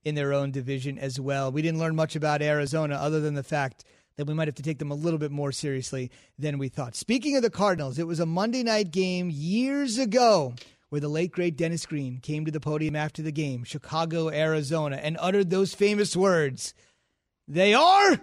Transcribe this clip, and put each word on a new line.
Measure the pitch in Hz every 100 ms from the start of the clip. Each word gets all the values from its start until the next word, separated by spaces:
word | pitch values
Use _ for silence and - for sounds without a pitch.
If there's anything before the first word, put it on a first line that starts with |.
in | 156
their | 147 139
own | 139 139
division | 135 123 139 139 135
as | 135 127
well. | 135 139 135
We | 139
didn't | 160 160
learn | 160 160
much | 156 156
about | 151 147
Arizona | 151 147 143 156 151 143
other | 151 156
than | 151
the | 147
fact | 131 151 135 - - _ _ -
that | 147
we |
might | 156 156
have | 131
to |
take | 147 151
them | 147
a |
little | 147 165 160
bit | 147
more | 143 143
seriously | 131 147 135 127 135 127 - _ -
than | 151 143
we | 135
thought. | - 123 -
Speaking | - 247 285 277
of |
the | 233
Cardinals, | 165 202 175 135 127
it | 165
was | 165
a | 165
Monday | 165 220 254
night | 233 214 196
game | 170 185 180 180
years | 143 160 214 262 285 277 220
ago | 247 240 240 196 131 120 - _ _
where | 147
the | 147
late, | 156 175
great | - 175 139
Dennis | 165 170 -
Green | 151 131 123
came | - 151
to | 156
the | 151
podium | 151 151 156
after | 151 151 -
the | 156
game, | 151 147 123
Chicago, | 120 151 - 160 165 165 160
Arizona, | 147 160 156 139 160 151 135
and | 151 165
uttered | 175 202 185
those | 185 196
famous | - 202 208 208
words, | 175 196 175 143 127 - - _ _ _ _ _ _ -
"They | 151 196
are | 233 330 392 403 311